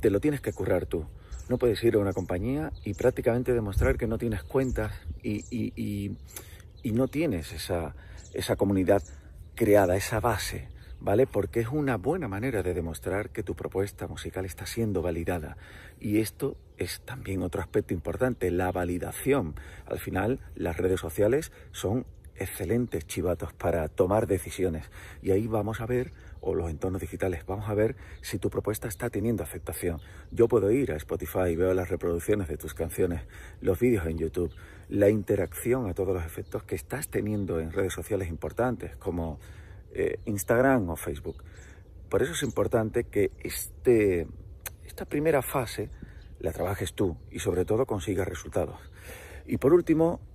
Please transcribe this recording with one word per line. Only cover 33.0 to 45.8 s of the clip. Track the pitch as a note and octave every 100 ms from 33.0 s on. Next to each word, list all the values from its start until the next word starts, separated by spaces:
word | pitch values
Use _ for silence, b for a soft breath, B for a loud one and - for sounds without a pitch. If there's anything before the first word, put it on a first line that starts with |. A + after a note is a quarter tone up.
| F2+ E2 - B B B
los | - F2+
vídeos | A#2+ A2+ D#2+
en | D#2+
YouTube, | E2 F2+ E2+ B B B B
la | G2 G2+
interacción | G#2+ G2 G2 F2 - - B2+ G#2+
a |
todos | E2 F#2+
los | F2+
efectos | D#2+ - F#2 -
que | -
estás | F#2 - C3 D#3
teniendo | G#2 G#2 G#2+ F#2+ E2+
en | D#2+
redes | G2 F#2+
sociales | - E2+ G2 F2+
importantes | D#2+ D#2+ - B2+ A#2 E2+ -
como, | F#2+ E2+ E2 - B B B B -
eh, | - F2 -
Instagram | - G2+ - A#2 C3+ C3 F2+
o | D#2+
Facebook. | - C#2+ - - B B B B B - -
Por | G2+
eso | C3+
es | E3
importante | C3 - G2+ A#2 A2 A#2+
que | A#2 G#2 G2 -
este, | - - - - - A#2 G#2 F2 D#2+ - - - - -
esta | - -
primera | - D3 D#3 C#3+
fase | B2+ C#3+ A2+ -